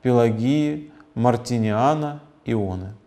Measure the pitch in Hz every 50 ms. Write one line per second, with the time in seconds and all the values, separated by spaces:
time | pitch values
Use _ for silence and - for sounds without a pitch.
0 | _ 127 123 120 117 117 110 110 113 127 143 151 151 147 151 151 151 - - -
1 | - _ _ - 117 123 117 117 120 - 127 117 110 107 107 107 123 139 156 156
2 | 151 147 147 147 - - _ _ _ - 117 110 101 95 92 92 92 98 107 -
3 | _